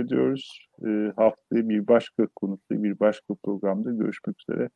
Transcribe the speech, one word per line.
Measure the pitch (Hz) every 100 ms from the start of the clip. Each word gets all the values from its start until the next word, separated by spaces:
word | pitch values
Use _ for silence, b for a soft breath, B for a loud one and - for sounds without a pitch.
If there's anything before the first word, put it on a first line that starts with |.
ediyoruz. | 123 131 127 135 - - _ - 113
E, | 107 107 98
haftaya | 110 - - 117 113
bir | 107 101
başka | 117 - - 107 -
konukla, | 98 98 - 107
bir | 104 98
başka | 107 104 -
programda | 101 - 98 98 98 123
görüşmek | 113 107 - - -
üzere. | - - 123